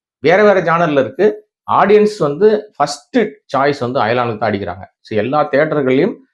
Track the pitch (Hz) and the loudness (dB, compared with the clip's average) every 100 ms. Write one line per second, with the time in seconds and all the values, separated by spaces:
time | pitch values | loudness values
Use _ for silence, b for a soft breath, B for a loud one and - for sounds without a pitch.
0 | _ _ 143 190 208 190 170 165 170 143 | _ _ 2 4 4 2 0 0 0 0
1 | 127 - 208 - - _ - 117 196 208 | -2 0 -2 -2 -12 _ -2 0 4 4
2 | 208 - 151 147 214 214 - - 147 - | 2 0 -4 2 2 2 -4 -4 -4 -6
3 | _ 254 214 - - 135 143 143 120 131 | _ -2 -2 -6 -6 -2 0 -2 -4 -2
4 | 110 123 120 107 113 104 90 90 92 _ | -2 0 -2 -4 -4 -4 -6 -12 -16 _
5 | - 107 117 151 147 175 156 147 131 131 | -8 -4 -2 -2 0 0 0 0 0 0
6 | 190 262 b | 0 -4 b